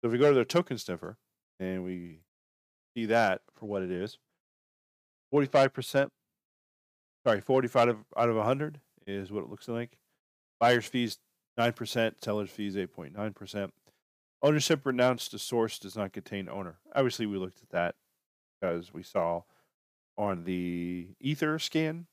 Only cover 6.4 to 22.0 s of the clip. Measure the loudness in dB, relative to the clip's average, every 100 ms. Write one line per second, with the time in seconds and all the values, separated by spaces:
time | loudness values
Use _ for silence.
6.4 | _ _ _ _ _ _ _ _ 0 0
7.4 | 4 2 4 4 4 2 -4 0 2 2
8.4 | 2 0 -2 -10 _ _ -10 -8 -6 -8
9.4 | -8 -12 -6 -6 -6 _ _ _ _ _
10.4 | _ _ 4 4 2 -2 -2 -6 _ _
11.4 | _ 0 0 0 -6 0 0 -2 -4 -4
12.4 | -4 -6 -6 -4 -6 -8 -14 -8 -8 -8
13.4 | -10 -8 -8 _ _ _ _ _ _ _
14.4 | 2 4 2 2 2 4 4 2 -4 -10
15.4 | -4 0 0 -2 -12 -6 -6 -6 -8 -8
16.4 | -6 -8 -10 -12 _ 0 0 0 -4 -4
17.4 | -6 -10 _ -2 -2 -4 _ _ _ _
18.4 | _ _ -4 -4 -6 -14 -4 -2 0 -2
19.4 | -8 _ _ _ _ _ _ -4 -2 -2
20.4 | -2 -4 -2 -4 -6 -6 -10 -8 -6 -2
21.4 | -2 -2 -2 -2 -2 -4